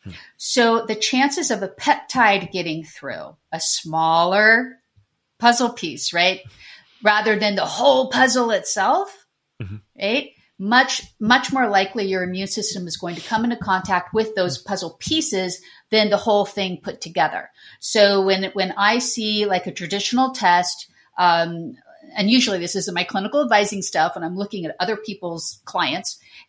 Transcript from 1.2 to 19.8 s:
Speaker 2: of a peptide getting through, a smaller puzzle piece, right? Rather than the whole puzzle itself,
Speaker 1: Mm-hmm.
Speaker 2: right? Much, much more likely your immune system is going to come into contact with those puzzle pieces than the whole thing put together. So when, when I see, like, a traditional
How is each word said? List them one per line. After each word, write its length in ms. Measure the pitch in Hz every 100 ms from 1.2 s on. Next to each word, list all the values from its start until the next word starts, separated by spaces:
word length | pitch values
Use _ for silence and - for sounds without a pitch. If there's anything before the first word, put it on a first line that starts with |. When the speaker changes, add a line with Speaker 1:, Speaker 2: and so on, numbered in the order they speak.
| 277 339 320
Speaker 2:
of 100 | 214
a 40 | 190
peptide 840 | - 294 285 - 262 220 196 175
getting 320 | 185 165 160
through, 520 | 156 - 139 87 73 160 _
a 80 | 165
smaller 1200 | - - 165 160 160 165 175 196 214 226 254 - _ _ _ _ _ _
puzzle 320 | 240 240 240
piece, 400 | - 165 120 -
right? 280 | 170 180 185 - - - - _ _
Rather 340 | 208 208 214 202
than 160 | 208 202
the 100 | -
whole 440 | - 285 262 262
puzzle 420 | 247 262 254 233
itself, 680 | 202 - 208 196 330 392 - _ _ _ _
Speaker 1:
Mm-hmm. 140 | 101 104 - -
Speaker 2:
right? 300 | 196 262 - _ _ _
Much, 440 | 196 247 262 - - _
much 320 | 214 262 277
more 140 | 262 233
likely 380 | 196 190 240 196
your 180 | 190
immune 240 | 180 185 196
system 400 | - 208 196 175
is 100 | -
going 180 | 175 170
to 60 | -
come 160 | 226
into 120 | 240 226
contact 560 | 208 185 185 180 -
with 200 | 220 220 208
those 220 | 180 131
puzzle 360 | - 196 165 -
pieces 600 | - 320 - 190 185 175 - - _
than 180 | 214 208
the 80 | 202
whole 280 | - 208 196
thing 320 | - 190 175
put 180 | - -
together. 480 | 170 170 156 87 - _ - -
So 440 | - 220 202 196
when, 220 | 190 190 190
when 180 | 202 185 202
I 220 | 202 240
see, 460 | 240 - 214 214 208
like, 200 | 185 180
a 40 |
traditional 600 | -